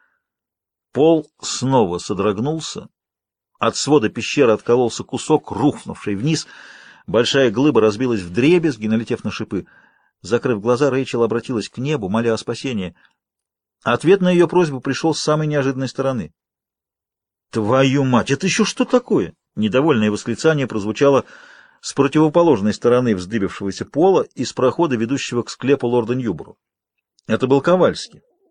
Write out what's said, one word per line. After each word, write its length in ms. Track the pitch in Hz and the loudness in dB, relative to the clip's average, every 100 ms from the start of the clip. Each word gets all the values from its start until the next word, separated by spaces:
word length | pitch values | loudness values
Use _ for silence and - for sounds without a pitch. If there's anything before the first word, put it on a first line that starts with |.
| _ _ _ _ _ _ _ _ _ | _ _ _ _ _ _ _ _ _
Пол 380 | 123 160 160 156 _ | 2 4 4 -2 _
снова 560 | - - 131 131 95 87 | -10 -6 0 2 2 -2
содрогнулся. 920 | - 98 101 98 135 160 - - - _ _ _ _ _ _ - | -6 -2 -2 -2 -4 -6 -8 -14 -16 _ _ _ _ _ _ -4
От 180 | 113 - | -4 -2
свода 320 | 135 147 107 | 2 4 2
пещеры 440 | 120 - 151 123 | -2 -4 2 2
откололся 520 | 107 - 123 120 - | 2 2 2 2 -4
кусок, 460 | - 123 - 151 - | -8 -6 0 -2 -2
рухнувший 640 | 98 139 117 - - - | -2 -2 -2 -8 -10 -8
вниз. 320 | 101 139 151 - - - - - - - | -4 -2 -4 -6 -18 -20 -20 -20 -20 -2
Большая 440 | 104 120 139 127 | 0 2 2 2
глыба 320 | 101 151 113 | 2 2 4
разбилась 400 | 107 104 127 113 | 2 2 -2 -2
вдребезги, 640 | 87 90 139 180 160 113 107 | -4 0 2 4 2 -2 -2
налетев 360 | 113 113 120 | -2 -2 -6
на 80 | 107 | -6
шипы. 360 | - 113 95 - _ _ _ _ _ | -8 -6 -8 -8 _ _ _ _ _
Закрыв 400 | 90 117 127 107 | -2 0 0 0
глаза, 260 | 110 123 143 | 0 2 2
Рэйчел 340 | 131 127 120 | 0 -2 0
обратилась 460 | 117 113 - 117 95 | 0 -2 -4 -4 -6
к 80 | - | -6
небу, 320 | 139 147 95 | -4 -4 -2
моля 240 | 110 117 | -2 0
о 60 | 110 | -2
спасении. 580 | - 117 139 113 90 - _ _ _ _ _ _ _ _ | -4 -8 -6 -6 -8 -12 _ _ _ _ _ _ _ _
Ответ 380 | - 120 151 196 | -2 0 2 4
на 80 | 180 | 4
ее 180 | 175 170 | 4 4
просьбу 320 | 180 165 131 | 2 0 -2
пришел 340 | 139 131 160 | -6 -2 -2
с 60 | 147 | -2
самой 260 | - 156 151 | 0 0 0
неожиданной 420 | 147 135 131 131 | -2 -2 -2 -6
стороны. 440 | - 135 127 82 _ _ _ _ _ _ _ _ _ _ _ _ | -4 -4 -4 -8 _ _ _ _ _ _ _ _ _ _ _ _
"Твою 540 | 113 107 131 135 139 | -4 0 2 2 2
мать, 260 | 131 123 95 | 2 0 0
это 160 | 139 185 | -2 -2
еще 180 | - | 0
что 200 | 202 - | -2 -2
такое?" 500 | 247 247 - 180 90 - _ | 0 0 2 -2 -2 -8 _
Недовольное 560 | - 107 123 160 120 107 | -4 0 2 2 2 0
восклицание 560 | 104 - 113 160 151 127 | -2 -6 -2 0 0 -2
прозвучало 580 | 110 101 104 139 135 - - - - _ _ | -4 -6 2 4 4 0 -10 -20 -20 _ _
с 140 | - | -6
противоположной 800 | - 139 151 156 170 170 113 104 | -2 0 2 2 4 4 4 0
стороны 420 | - 123 123 123 95 | 0 2 2 2 -2
вздыбившегося 680 | 90 110 95 - 98 - 90 | -2 -4 -4 -4 -8 -8 -6
пола 400 | 139 185 175 113 | 0 2 2 0
из 180 | - 120 | -6 -8
прохода, 440 | - 123 135 165 120 | 0 0 2 0 0
ведущего 460 | 113 139 - 120 | -2 -4 -4 -6
к 60 | - | -6
склепу 380 | - 123 139 120 | -4 0 0 2
лорда 280 | 123 113 | 0 0
Ньюбору. 440 | 127 117 80 - - _ _ _ _ _ _ - | -2 -4 -6 -10 -20 _ _ _ _ _ _ -4
Это 200 | 110 127 | -2 2
был 160 | 139 | 2
Ковальский. 580 | 170 180 135 80 - - _ _ _ | 2 2 2 0 -10 -18 _ _ _